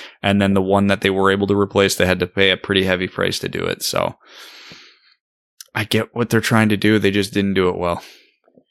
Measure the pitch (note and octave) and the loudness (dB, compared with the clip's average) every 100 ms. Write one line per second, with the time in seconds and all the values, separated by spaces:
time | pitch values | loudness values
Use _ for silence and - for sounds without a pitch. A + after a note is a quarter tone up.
0 | - - G2+ G2+ G2 G2 F#2+ G2+ G2+ G2 | -20 -4 0 2 2 2 2 2 2 0
1 | G2 F#2+ G2 G2 G2 G2+ G2 G#2 F#2+ - | 0 2 2 2 0 0 0 2 2 2
2 | F#2 F2+ F2+ G2 G2 F#2 - F#2+ F#2 F#2 | 0 0 -2 0 0 0 0 0 0 -2
3 | F#2 - F#2 - - - G1+ G1+ - G1+ | -4 -4 -4 -4 -8 -6 -6 -6 -4 -4
4 | G1+ - _ - - - - - - _ | -4 -6 _ -20 -20 -20 -20 -20 -20 _
5 | _ _ _ _ _ _ - - G#2+ A2 | _ _ _ _ _ _ -12 -8 -2 -2
6 | - A#2 A#2 A2+ - A2+ A2 G2 G#2 A2 | -2 -6 0 0 2 0 2 2 2 2
7 | G2 G2+ F#2+ G2+ G2 F#2+ F2+ F2+ F2 E2+ | 2 0 -2 -2 -2 0 0 0 -4 -4
8 | - - _ _ _ _ _ | -8 -20 _ _ _ _ _